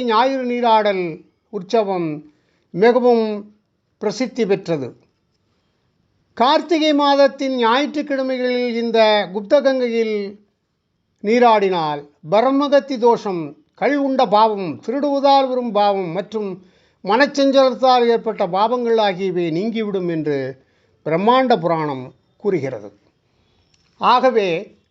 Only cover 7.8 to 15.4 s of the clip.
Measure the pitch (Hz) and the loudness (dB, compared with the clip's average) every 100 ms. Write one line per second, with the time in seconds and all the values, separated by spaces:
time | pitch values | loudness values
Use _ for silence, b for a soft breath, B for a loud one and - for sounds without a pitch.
7.8 | 294 294 294 269 262 254 247 247 247 233 | 0 -4 -4 -4 -4 -2 -2 -2 -2 -2
8.8 | 233 226 214 208 175 190 196 294 269 262 | 0 2 4 2 -2 -6 0 2 2 0
9.8 | 247 233 226 208 196 208 _ _ _ _ | 0 -2 -2 -4 -6 -12 _ _ _ _
10.8 | _ _ _ _ 208 240 240 214 196 180 | _ _ _ _ 0 4 4 4 2 -2
11.8 | 156 147 143 _ 151 202 247 277 285 277 | -4 -6 -10 _ -2 0 2 0 2 0
12.8 | 277 254 233 226 208 175 147 - _ - | 0 0 2 2 -2 -6 -8 -14 _ -4
13.8 | 214 285 277 262 240 208 220 202 180 127 | -2 0 0 0 2 4 2 0 -6 -8
14.8 | - 269 285 277 277 277 | -6 -4 -2 0 4 4